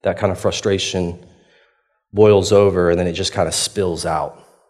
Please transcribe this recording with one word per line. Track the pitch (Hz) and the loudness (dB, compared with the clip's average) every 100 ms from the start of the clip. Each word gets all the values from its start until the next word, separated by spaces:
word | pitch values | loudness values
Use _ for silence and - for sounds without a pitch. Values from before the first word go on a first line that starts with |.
that | 98 90 | -4 -2
kind | 101 | -4
of | 90 | -2
frustration | 101 - 107 98 - 92 87 87 - _ _ _ _ _ _ _ _ | -4 -4 -2 -2 -2 -4 -4 -8 -18 _ _ _ _ _ _ _ _
boils | 101 107 101 92 | 2 6 6 4
over, | 101 101 92 87 | 4 4 2 0
and | 85 | 0
then | 90 | -2
it | |
just | 85 92 | -4 -6
kind | - 82 | -2 -4
of | |
spills | - - - 92 82 | -4 -6 -4 -4 -4
out | 85 78 76 - _ _ _ | -4 -4 -6 -12 _ _ _